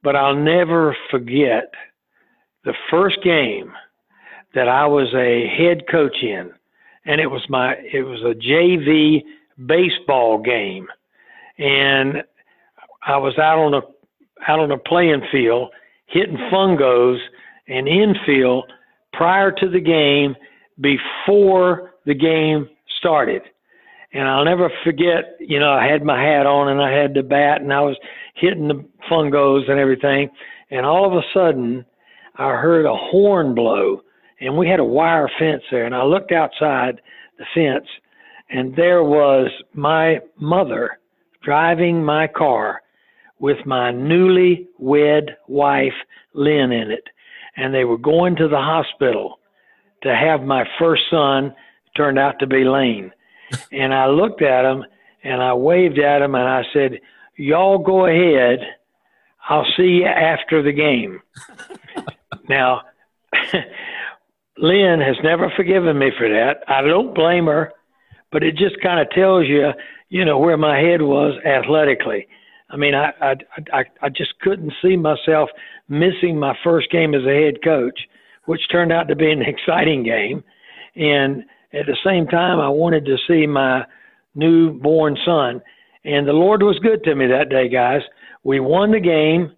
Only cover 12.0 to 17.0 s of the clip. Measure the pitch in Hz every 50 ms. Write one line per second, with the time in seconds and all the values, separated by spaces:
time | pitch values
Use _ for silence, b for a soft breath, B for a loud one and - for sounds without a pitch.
12 | 131 135 143 139 - _ _ b b b b b b b b b b b - _
13 | - - 139 139 135 139 120 147 156 156 160 160 156 151 143 139 - - - _
14 | _ _ _ _ _ _ _ _ - - 151 156 160 147 143 127 - - 170 175
15 | 175 170 156 139 135 - - 139 123 113 117 120 127 127 b b b b b b
16 | b _ - 170 190 - 160 131 - - 190 190 196 196 180 147 139 131 123 120